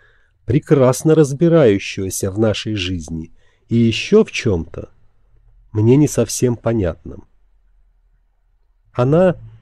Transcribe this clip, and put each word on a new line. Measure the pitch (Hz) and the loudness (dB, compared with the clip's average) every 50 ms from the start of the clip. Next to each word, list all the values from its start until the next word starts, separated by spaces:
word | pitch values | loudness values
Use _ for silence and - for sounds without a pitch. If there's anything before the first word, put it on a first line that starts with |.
| _ _ _ _ _ _ _ _ _ | _ _ _ _ _ _ _ _ _
прекрасно | - 110 151 - - 156 143 131 123 131 - - 160 156 | -2 -2 -2 0 2 2 4 4 2 2 0 0 2 4
разбирающегося | 156 156 135 143 135 170 170 165 165 143 117 101 98 - - - - 98 95 - - - 98 | 4 2 2 0 0 0 2 4 4 4 4 2 2 -2 -6 -8 -8 -8 -8 -6 -6 -8 -6
в | 92 104 | -2 -2
нашей | 113 107 101 - - 113 107 | 0 0 -2 -2 -6 -6 -6
жизни | 104 90 90 95 87 78 76 80 80 80 - - - _ _ _ _ _ _ | -6 -6 -6 -6 -8 -8 -10 -10 -12 -12 -14 -18 -20 _ _ _ _ _ _
и | 117 | 0
ещё | 117 117 113 110 - - - 196 214 220 | 2 2 2 0 -2 -2 2 2 2 2
в | - | 2
чём-то, | - - - 120 98 85 82 - - - - - _ _ _ _ _ _ _ _ _ _ _ _ _ _ _ _ | -2 -4 -4 -2 -2 -2 -4 -8 -12 -16 -18 -18 _ _ _ _ _ _ _ _ _ _ _ _ _ _ _ _
мне | - 107 107 113 123 | -4 0 2 4 4
не | 143 151 135 | 4 4 2
совсем | - - 117 110 - - - 123 120 110 | 0 -2 -2 -2 -2 -2 -2 -2 -2 -2
понятном. | - 117 117 113 98 85 78 - _ - - - - _ _ _ _ _ _ _ _ _ _ _ _ _ _ _ _ _ _ _ _ _ _ _ _ _ _ _ _ _ _ _ _ _ | -4 -2 -2 0 -2 -2 -4 -6 _ -18 -18 -18 -20 _ _ _ _ _ _ _ _ _ _ _ _ _ _ _ _ _ _ _ _ _ _ _ _ _ _ _ _ _ _ _ _ _
Она | _ - 123 131 147 165 185 185 160 - - - - - | _ -4 0 0 2 2 2 2 0 -2 -8 -18 -20 -20